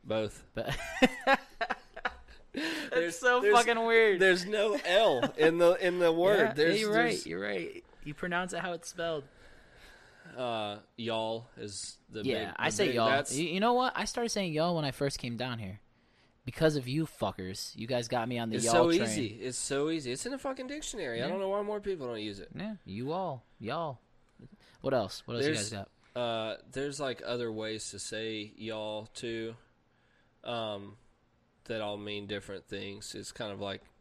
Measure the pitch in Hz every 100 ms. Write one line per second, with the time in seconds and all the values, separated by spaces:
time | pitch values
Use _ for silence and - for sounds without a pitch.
0 | 80 110 107 - - - 113 135 - -
1 | 254 - - 269 - - 226 254 - -
2 | - - - - - - 320 311 285 -
3 | 170 165 254 247 208 233 226 233 226 226
4 | 220 185 190 180 180 214 214 196 - 185
5 | 220 131 147 - 156 170 175 185 185 180
6 | 175 165 180 208 - 147 160 202 214 214
7 | 240 92 - 117 196 135 165 - - -
8 | 147 147 180 175 180 180 180 170 - 180
9 | 170 156 135 - - - - - - -
10 | - - 165 123 123 113 104 104 - -
11 | 113 113 113 113 120 - 110 98 - -
12 | _ 110 131 113 104 - 147 208 185 120
13 | 113 135 147 127 170 180 220 247 254 -
14 | 214 - 233 - 185 151 170 170 147 -
15 | 139 - 127 117 127 117 101 104 _ _
16 | _ _ _ _ - - 160 151 123 143
17 | 160 - 101 92 92 95 - - 113 123
18 | 117 123 117 120 113 117 117 117 170 170
19 | - - 113 110 123 123 - 139 151 160
20 | 131 123 240 269 277 262 254 294 - 240
21 | 147 117 131 185 190 202 208 208 202 185
22 | 123 113 107 98 87 - 202 208 - 98
23 | 127 170 185 131 _ _ 110 147 160 123
24 | _ _ _ _ 123 - - - 135 131
25 | 95 - - 120 143 156 104 107 98 _
26 | _ 123 120 113 110 101 - 131 143 139
27 | 139 120 - 123 117 110 110 110 - 101
28 | - 110 110 110 107 - 110 110 107 107
29 | 110 - 120 113 113 117 _ _ _ _
30 | _ _ _ _ - 117 110 104 101 101
31 | _ _ _ _ _ _ - 113 104 104
32 | 104 104 101 101 98 98 - 101 98 101
33 | - 104 104 - 110 98 101 95 - _